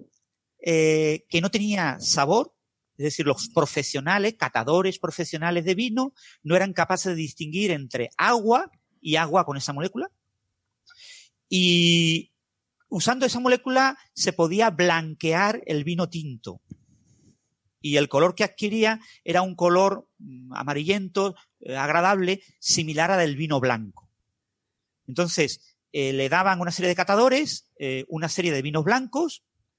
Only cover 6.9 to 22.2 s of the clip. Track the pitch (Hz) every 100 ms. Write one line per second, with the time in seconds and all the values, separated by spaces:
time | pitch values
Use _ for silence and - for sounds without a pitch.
6.9 | 185 190 170 156 - 151 175 208 151 135
7.9 | 123 117 - 196 240 214 247 370 _ _
8.9 | _ 151 156 165 180 160 139 - 143 180
9.9 | 233 370 _ _ _ _ _ _ _ _
10.9 | _ - - - _ - 185 180 175 170
11.9 | 170 165 165 - _ _ _ _ _ -
12.9 | 180 226 254 262 240 247 247 262 262 269
13.9 | 277 _ - - 170 165 190 226 165 175
14.9 | 165 160 151 160 165 208 226 - 151 143
15.9 | 175 170 170 151 117 - 92 - - _
16.9 | _ _ _ _ _ _ _ _ _ 151
17.9 | 143 143 139 175 180 202 - 214 220 220
18.9 | 220 - - - 175 190 175 175 180 196
19.9 | 196 - _ 139 127 127 127 135 143 156
20.9 | 202 190 196 196 185 _ _ - 131 143
21.9 | 165 185 202